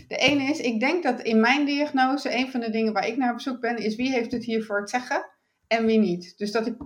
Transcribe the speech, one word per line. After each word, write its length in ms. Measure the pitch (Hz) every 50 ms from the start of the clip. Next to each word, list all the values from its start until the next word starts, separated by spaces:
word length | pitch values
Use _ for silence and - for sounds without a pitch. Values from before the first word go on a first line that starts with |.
| - -
De 80 | -
ene 260 | - - 262 285 285
is, 180 | 269 269 302 -
ik 200 | - - 226 214
denk 220 | 254 277 349 349
dat 180 | 339 254 254 -
in 200 | - 233 226 220
mijn 240 | 220 240 269 294 285
diagnose 680 | 277 285 285 294 294 285 262 262 262 269 285 - 254 220
een 160 | 240 262 262
van 100 | - 240
de 100 | 226 226
dingen 220 | 214 226 220 220
waar 140 | 202 196 -
ik 100 | 233 247
naar 160 | 277 254 240
op 80 | 233 240
zoek 200 | - 269 247 -
ben, 160 | - 226 240
is 200 | 220 202 220 214
wie 160 | 240 254 269
heeft 200 | 262 240 233 -
het 120 | 254 226 226
hier 200 | 233 220 220 220
voor 160 | 214 202 202
het 100 | 202 -
zeggen 400 | - 247 247 - 285 359 - - _ _ _ _ _ _ _
en 200 | _ 220 226 226
wie 120 | 220 220 220
niet. 360 | 202 180 175 175 - - -
Dus 160 | _ 208 208
dat 140 | - 226 220
ik 80 | 240 226 - -